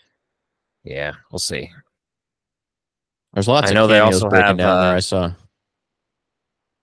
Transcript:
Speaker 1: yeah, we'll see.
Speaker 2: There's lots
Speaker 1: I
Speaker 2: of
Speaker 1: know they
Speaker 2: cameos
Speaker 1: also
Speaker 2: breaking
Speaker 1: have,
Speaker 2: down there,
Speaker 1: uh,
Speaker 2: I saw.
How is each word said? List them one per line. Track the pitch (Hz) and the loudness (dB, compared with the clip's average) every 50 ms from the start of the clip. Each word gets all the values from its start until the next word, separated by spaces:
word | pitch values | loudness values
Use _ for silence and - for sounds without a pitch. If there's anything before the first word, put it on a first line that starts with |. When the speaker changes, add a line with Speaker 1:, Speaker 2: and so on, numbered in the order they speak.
| _ _ _ _ _ _ _ _ _ _ _ _ _ _ _ _ _ | _ _ _ _ _ _ _ _ _ _ _ _ _ _ _ _ _
Speaker 1:
yeah, | - 65 67 71 73 76 - _ _ | -16 -12 -10 -10 -10 -10 -12 _ _
we'll | - 78 | -12 -10
see. | - - 85 69 65 - - - _ _ _ _ _ _ _ _ _ _ _ _ _ _ _ _ _ _ _ _ _ _ _ _ _ _ _ _ _ _ _ | -10 -8 -8 -10 -12 -12 -18 -20 _ _ _ _ _ _ _ _ _ _ _ _ _ _ _ _ _ _ _ _ _ _ _ _ _ _ _ _ _ _ _
Speaker 2:
There's | 101 98 107 | -4 -2 0
lots | 127 147 127 98 | 2 2 2 2
Speaker 1:
I | |
Speaker 2:
of | 101 | 2
Speaker 1:
know | 107 110 | 2 2
they | 107 110 107 | 4 4 4
Speaker 2:
cameos | 107 110 98 | 4 4 2
Speaker 1:
also | 92 110 101 | 0 -2 0
Speaker 2:
breaking | 101 107 104 101 | 2 2 2 2
Speaker 1:
have, | 95 87 | 2 0
Speaker 2:
down | 90 95 92 90 | 0 0 2 2
there, | 92 92 90 | 2 0 0
Speaker 1:
uh, | |
Speaker 2:
I | 90 | -2
saw. | 90 - - 92 90 87 90 - _ _ _ _ _ _ _ _ _ _ _ _ _ _ _ _ _ _ _ _ _ _ _ _ _ _ _ _ | -2 -4 -4 -4 -4 -4 -6 -12 _ _ _ _ _ _ _ _ _ _ _ _ _ _ _ _ _ _ _ _ _ _ _ _ _ _ _ _